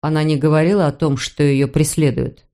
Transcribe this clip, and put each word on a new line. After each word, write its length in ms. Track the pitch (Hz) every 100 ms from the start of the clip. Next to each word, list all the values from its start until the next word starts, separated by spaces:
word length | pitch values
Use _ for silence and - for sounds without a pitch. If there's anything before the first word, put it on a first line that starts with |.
Она 220 | 165 156
не 140 | 156 151
говорила 500 | 156 151 160 202 160
о 40 |
том, 260 | - 156 139
что 260 | - -
ее 240 | 147 139 135
преследуют 760 | 143 151 - 151 - - - _